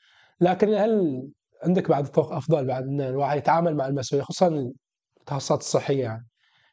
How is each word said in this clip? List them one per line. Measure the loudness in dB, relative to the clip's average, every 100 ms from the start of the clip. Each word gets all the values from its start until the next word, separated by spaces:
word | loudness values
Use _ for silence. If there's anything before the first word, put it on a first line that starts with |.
| _ _ _ 0
لكن | 0 4 2
هل | 2 2 2 0 -4 -10 -18 _ _
عندك | 0 0 2
بعد | 0 2
طرق | 0 0
أفضل | -4 0 0 0
بعد | -4
إن | -4 -4
الواحد | -2 -2 0 0
يتعامل | 2 2 2 0
مع | -2
المسؤولية، | -2 0 -2 -2
خصوصًا | 2 2 2 -4 -10 _ _ _ _
التخصصات | -8 -8 -2 -2
الصحية | 0 -2 0 -2
يعني؟ | -2 -6 -12 _ _ _ _